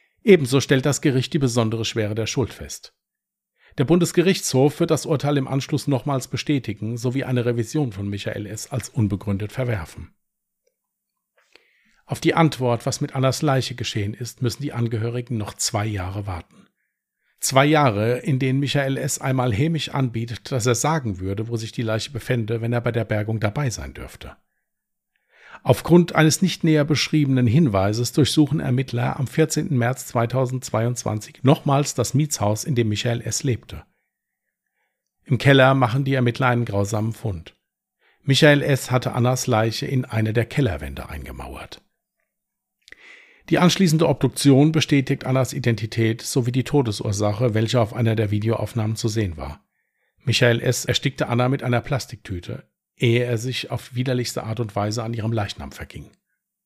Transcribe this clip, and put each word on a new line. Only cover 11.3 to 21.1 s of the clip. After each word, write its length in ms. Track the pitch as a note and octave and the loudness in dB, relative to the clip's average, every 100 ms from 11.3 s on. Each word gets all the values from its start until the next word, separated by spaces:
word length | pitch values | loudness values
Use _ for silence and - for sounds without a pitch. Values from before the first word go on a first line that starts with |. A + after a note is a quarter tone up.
| _ _ _ _ _ _ _ | _ _ _ _ _ _ _
Auf 160 | - - | -10 -4
die 140 | E3 | 0
Antwort, 520 | - D#3+ - B2+ A#2+ - | 2 2 2 -2 -2 -2
was 140 | - | -4
mit 140 | C#3+ | -4
Annas 280 | C3+ C3 B2+ | -2 0 0
Leiche 320 | D3+ C3+ A#2+ | 0 0 -2
geschehen 400 | B2 G#2+ A2 G2+ | -6 -6 -4 -6
ist, 280 | A2 A#2+ - | -6 -10 -6
müssen 200 | A#2+ - | -4 -4
die 100 | C#3+ | -6
Angehörigen 640 | A#2+ A#2 A2+ A#2 A#2+ A#2+ A#2 | -4 -4 -2 -4 -6 -6 -6
noch 180 | G2+ | -6
zwei 320 | - - G#2+ G#2+ | -6 -4 -2 -2
Jahre 400 | G#2 F#2+ G2 G2+ | -4 -6 -8 -8
warten. 400 | F2 - _ _ _ _ _ _ _ _ _ | -8 -12 _ _ _ _ _ _ _ _ _
Zwei 280 | - C3 D3 | 0 4 4
Jahre, 520 | D#3 C#3+ G2+ A2 B2 | 6 4 2 0 0
in 220 | F3+ C3 | 0 0
denen 180 | C3 C3 | 0 0
Michael 380 | C#3 C#3+ C3+ C3+ | 0 0 -2 -2
S. 240 | C3 - | -4 -4
einmal 320 | C3+ C3 B2+ | -2 0 0
hämisch 380 | G2 D#3 D#3+ - | 0 0 0 -4
anbietet, 600 | - C3 A#2 A#2 A2 - | -2 -2 -2 -8 -8 -6
dass 160 | C3+ A#2 | -2 0
er 80 | |
sagen 460 | A#2+ D3 D#3+ A#2+ | 0 0 -2 -2